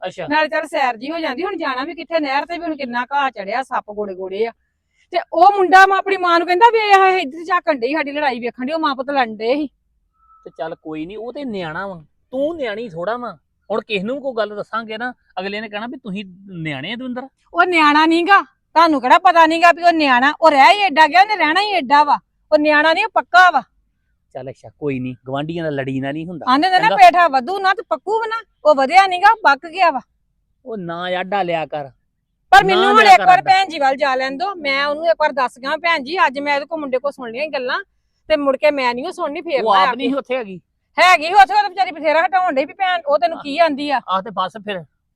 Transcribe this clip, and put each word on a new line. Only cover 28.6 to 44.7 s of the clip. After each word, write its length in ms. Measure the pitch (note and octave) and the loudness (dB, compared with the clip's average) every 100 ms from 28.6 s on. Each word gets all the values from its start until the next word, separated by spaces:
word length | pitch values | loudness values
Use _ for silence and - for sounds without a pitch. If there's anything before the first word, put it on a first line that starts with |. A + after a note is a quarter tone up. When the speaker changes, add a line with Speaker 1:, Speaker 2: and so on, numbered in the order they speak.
| D4 | 0
Speaker 2:
ਉਹ 100 | C#4 | 2
ਵਧਿਆ 320 | C4+ F4 G4 | 4 4 4
ਨੀ 100 | F4+ | 4
ਗਾ, 180 | G4+ A4+ | 2 4
ਪੱਕ 240 | E4+ C#4 E4+ | 2 0 -2
ਗਿਆ 240 | D#4+ E4+ | 0 0
ਵਾ। 80 | C4+ - _ _ _ _ _ - | 0 -8 _ _ _ _ _ -14
Speaker 1:
ਉਹ 120 | C#3 | -10
ਨਾ 260 | E3+ E3+ F3+ F3+ | -8 -8 -6 -6
ਆਡਾ 240 | F#3 G3+ | -4 -4
ਲਿਆ 220 | F3+ E3 D3+ | -2 -4 -6
ਕਰ। 240 | D3+ C#3 _ _ _ _ _ _ | -8 -12 _ _ _ _ _ _
Speaker 2:
ਪਰ 120 | F#4+ | 4
Speaker 1:
ਨਾ 40 | G4 | 4
Speaker 2:
ਮੈਨੂੰ 240 | F#4 G4 | 2 2
ਹੁਣ 120 | G#4 | 4
Speaker 1:
ਲਿਆ 80 | G#4+ | 8
Speaker 2:
ਇੱਕ 60 | F#4+ | 6
Speaker 1:
ਕਰ 100 | F4 | 8
Speaker 2:
ਵਾਰ 100 | F4+ | 4
Speaker 1:
ਆਡਾ। 140 | F#4+ | 4
Speaker 2:
ਭੈਣ 180 | F#4+ F#4+ | 2 0
ਜੀ 100 | D4+ | -2
ਵੱਲ 160 | C#4 C4+ | -2 0
ਜਾ 200 | C#4+ C4 | -2 -2
ਲੈਣ 220 | C4 C4+ | -4 -4
ਦਿਓ, 180 | F#4 F#4+ | -6 -6
ਮੈਂ 300 | C#4+ C4+ C#4+ | -4 -2 -2
ਉਹਨੂੰ 200 | D4 E4 | -2 -2
ਇੱਕ 100 | C#5+ | 0
ਵਾਰ 120 | D4+ | 0
ਦੱਸ 280 | C#4 B3 - | 0 -4 -6
ਗਿਆ 180 | C4 D#4 | -8 -4
ਭੈਣ 260 | E4+ D#4+ | -2 -4
ਜੀ, 140 | B3+ F4+ | -4 -2
ਅੱਜ 220 | D#4+ C4+ | -2 -2
ਮੈਂ 160 | C#4+ C#4+ | -4 -4
ਇਹਦੇ 100 | C#4+ | -4
ਕੋਲ 140 | E4 | -8
ਮੁੰਡੇ 180 | C#4+ B3 | -6 -4
ਕੋਲ 140 | C#4 | -6
ਸੁਣ 200 | C#4 B3 | -8 -12
ਲਈਆਂ 160 | A3+ - | -8 -8
ਗੱਲਾਂ, 360 | C#4 B3 E4+ G4 _ _ _ - | -6 -6 -6 -8 _ _ _ -2
ਤੇ 80 | D#4 | 0
ਮੁੜ 220 | C#4+ C4 | 0 2
ਕੇ 140 | D4+ | 0
ਮੈਂ 220 | C#4+ B3 | 2 -2
ਨੀ 120 | A#3+ D#4+ | -4 -8
ਉਹ 60 | |
ਸੁਣਨੀ 300 | F4+ D#4+ D4+ | -6 -8 -8
ਫੇਰ 220 | E4 C4+ | -4 -2
Speaker 1:
ਉਹ 100 | A3 | 2
Speaker 2:
ਨਾ 80 | G3 | 2
Speaker 1:
ਆਪ 80 | F#3+ | 2
Speaker 2:
ਆ 40 | |
Speaker 1:
ਨਹੀਂ 160 | A#3+ C#4 | 0 -4
Speaker 2:
ਕੇ। 60 | C4+ | -4
Speaker 1:
ਉੱਥੇ 220 | - B3+ | -4 -8
ਹੈਗੀ। 220 | G#3+ F3+ - _ _ - | -8 -14 -20 _ _ 2
Speaker 2:
ਹੈਗੀ 300 | F4 F4+ D#4 | 4 4 2
ਉੱਥੇ, 260 | G4+ F#4+ | 4 4
ਉਹ 80 | G#4 | 4
ਤਾਂ 80 | G4+ | 0
ਵਿਚਾਰੀ 220 | F#4 F#4 | -2 -4
ਬਥੇਰਾ 340 | E4 D#4 D4+ F4+ | -2 0 0 2
ਹਟਾਉਣ 280 | F#4 F4+ | 0 0
ਡਈ 120 | C4+ D4 | -2 -4
ਵੀ 80 | |
ਭੈਣ, 280 | - F#4+ F4+ C#4+ | -4 -2 -2 0
ਉਹ 120 | D4 | 0
ਤੈਨੂੰ 200 | E4+ D#4+ | 0 -4
ਕੀ 200 | C#4+ C#4+ | -6 0
ਆਂਦੀ 320 | E4 C4+ D4 | 0 0 -4
ਆ? 120 | B3+ - | -4 -2
Speaker 1:
ਆਹ 140 | F#3+ | -4
ਤੇ 80 | G3 | -4
ਬਸ 240 | F#3 F#3 A3 | -6 -6 -6
ਫਿਰ, 260 | G3+ | -10